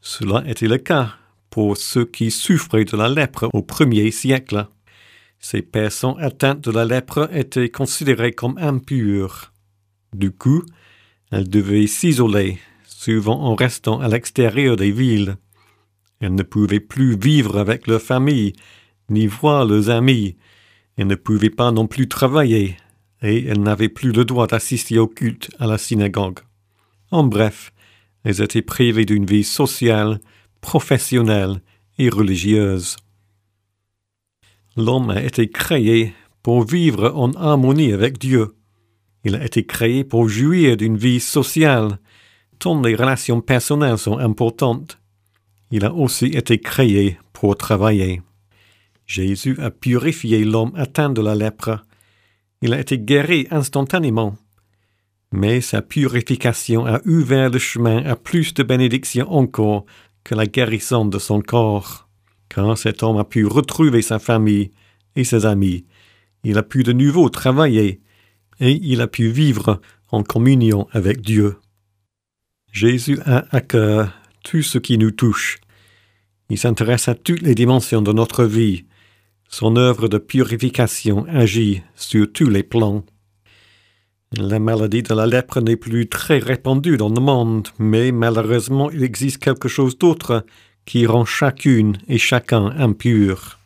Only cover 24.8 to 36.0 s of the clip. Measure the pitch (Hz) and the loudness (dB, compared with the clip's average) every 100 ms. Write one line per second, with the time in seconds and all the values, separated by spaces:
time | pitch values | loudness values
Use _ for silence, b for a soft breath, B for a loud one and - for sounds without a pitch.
24.8 | - 113 113 - 117 - - - 120 107 | 0 2 2 0 -6 -6 -14 -6 -4 -4
25.8 | - 110 101 98 95 92 _ _ _ _ | -2 -2 0 -2 -6 -8 _ _ _ _
26.8 | _ _ _ 175 139 104 110 - - _ | _ _ _ 2 2 2 0 -2 -20 _
27.8 | b b b b 110 98 104 117 - - | b b b b -6 -2 -2 -2 -4 0
28.8 | 123 113 104 104 98 104 104 - 139 - | 0 2 2 0 2 2 0 -2 -2 0
29.8 | 120 107 107 110 b b b _ - 156 | 0 2 0 -4 b b b _ -4 -4
30.8 | - - - 123 113 104 95 98 _ _ | 0 -2 0 0 2 2 0 -6 _ _
31.8 | _ - 127 101 104 92 98 107 101 95 | _ -2 0 2 0 0 2 2 2 -2
32.8 | 87 - _ _ _ _ _ _ _ _ | -6 -12 _ _ _ _ _ _ _ _
33.8 | _ _ _ _ _ _ _ _ _ - | _ _ _ _ _ _ _ _ _ -4
34.8 | 113 131 120 98 127 - 113 - - 160 | 0 0 -2 -4 -4 -2 -2 -2 -2 0
35.8 | 110 117 | 2 2